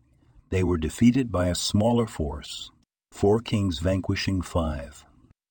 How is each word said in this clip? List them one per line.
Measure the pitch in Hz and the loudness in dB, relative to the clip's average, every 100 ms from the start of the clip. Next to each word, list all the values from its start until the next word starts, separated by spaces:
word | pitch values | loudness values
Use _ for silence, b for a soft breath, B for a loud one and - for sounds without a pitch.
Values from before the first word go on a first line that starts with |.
| _ _ _ - - | _ _ _ -20 -2
they | 92 | 2
were | 90 87 | 2 2
defeated | 78 - 120 139 123 | 0 0 2 2 -2
by | 90 90 | 0 0
a | |
smaller | 87 - 104 110 120 110 | 0 0 0 2 2 0
force, | - 73 73 - - - - _ _ _ | -4 -6 -6 -10 -12 -14 -18 _ _ _
four | - 101 113 | 0 4 4
kings | - 113 98 85 | 2 0 0 0
vanquishing | 90 95 90 95 - 95 | 0 0 0 -2 0 -2
five. | 85 90 80 71 69 - - - - _ _ | 0 -2 -2 -2 -8 -14 -20 -20 -20 _ _